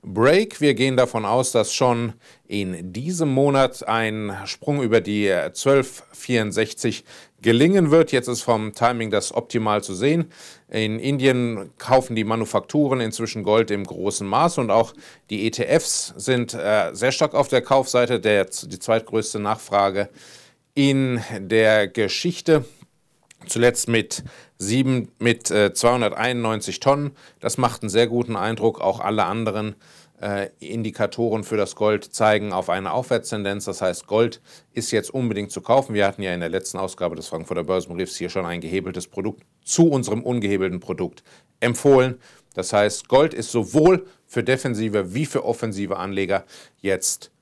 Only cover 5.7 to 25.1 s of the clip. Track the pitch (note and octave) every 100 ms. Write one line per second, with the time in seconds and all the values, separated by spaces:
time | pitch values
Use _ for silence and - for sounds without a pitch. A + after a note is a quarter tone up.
5.7 | C#3 C3 - - - - A#2+ G#2+ G2 A2
6.7 | - A#2 F#2+ _ - - _ A2+ A#2 D#3
7.7 | G3 D#3+ D#3+ D#3 C3 B2 A#2+ - A2+ G#2+
8.7 | - A#2+ A#2+ A2 G#2 - - - A#2 A2
9.7 | G#2 G2+ F#2 B2+ E3 E3 - - - _
10.7 | - A2 A2 A#2+ C#3 C3+ B2+ A#2+ A2 F#2+
11.7 | _ - C3 C3 A2+ G#2+ A2+ A2 G#2 -
12.7 | D3+ C#3+ C3 A2+ - A2+ A2+ G#2 G#2+ A2
13.7 | G2+ F#2+ F2 F#2+ - G2 A2 E3 - A#2+
14.7 | F#2+ A2+ - - - _ G#2+ A2 - E2
15.7 | D3+ - - - - - B2+ A#2+ - F#2
16.7 | G#2+ F2 F2+ B2 C3 D3+ - C#3 B2+ -
17.7 | C3+ C3 B2 A#2+ A#2+ G#2+ G#2 F#2+ - -
18.7 | F#2+ - A2 A2 A2 G#2+ G#2+ G#2 A2 -
19.7 | G2+ G2 F#2+ G2 - - - - _ _
20.7 | - C#3 C3+ C3 A#2+ G#2+ A2 F#2+ A2 A2
21.7 | G#2+ G2+ - G#2 - F3 F3 - D3+ B2
22.7 | - - _ _ _ _ _ - A2+ A#2+
23.7 | A#2+ - A#2 - - - - - _ F#2+
24.7 | A#2+ C3+ B2+ A2+